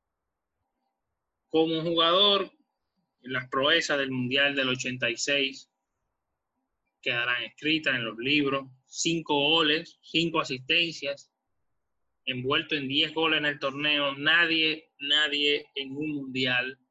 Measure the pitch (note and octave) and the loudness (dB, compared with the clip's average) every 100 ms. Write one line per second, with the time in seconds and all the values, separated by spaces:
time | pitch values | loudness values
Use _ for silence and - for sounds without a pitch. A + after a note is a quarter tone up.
0 | _ _ _ _ _ _ _ _ _ _ | _ _ _ _ _ _ _ _ _ _
1 | _ _ _ _ _ D#3+ D#3+ D#3+ E3 E3 | _ _ _ _ _ 2 2 0 0 2
2 | E3 F3+ G#3 G3 F#3+ _ _ _ _ _ | 4 4 4 2 -2 _ _ _ _ _
3 | _ _ B2 B2+ B2+ C3+ C#3+ E3 D#3 C#3+ | _ _ -8 -8 -4 0 2 2 2 -2
4 | C3+ B2+ B2 C#3 C#3+ C#3 C3 B2+ B2+ B2 | 0 -2 0 2 2 0 -2 -2 -4 -4
5 | A#2+ A#2 - C#3+ C3+ - - _ _ _ | -4 -2 0 0 0 -6 -18 _ _ _
6 | _ _ _ _ _ _ _ _ _ _ | _ _ _ _ _ _ _ _ _ _
7 | C3 B2 B2 A#2+ A2+ - D3 D#3 D3+ B2+ | -4 -2 0 -2 -4 -6 -2 0 0 -2
8 | A2+ A2 C3 D3+ C#3 C#3 C3 - _ - | -4 -4 0 2 2 0 -4 -16 _ -4
9 | E3+ E3 D#3 C#3+ D3 E3 D3+ D#3 E3+ - | -2 -2 0 2 4 4 4 2 -2 -16
10 | - D#3+ E3+ D#3+ C#3 C3 C3 E3 E3 D3+ | -4 0 2 0 -2 -6 0 0 0 -4
11 | C#3 C#3 - _ _ _ _ _ _ _ | -8 -8 -14 _ _ _ _ _ _ _
12 | _ _ - B2+ B2+ D3+ D#3 D#3 C3 C#3+ | _ _ -8 -6 -2 -2 0 -4 -2 0
13 | D#3 D#3 D#3+ D#3 D3 C#3+ C#3 C#3 D3+ D3 | 0 0 0 2 0 -2 -6 -2 0 0
14 | C#3+ C#3 D3+ E3 E3 D#3+ D#3 D#3 - _ | 0 0 2 4 4 2 0 -2 -10 _
15 | C#3+ D3 D3+ C#3+ D3 C#3+ - C#3 C3+ C#3 | -2 0 2 2 2 0 -2 -10 -8 -6
16 | D#3 C#3+ C3+ C3 B2+ B2 B2+ C3 _ | -6 -6 -6 -4 0 0 -2 -8 _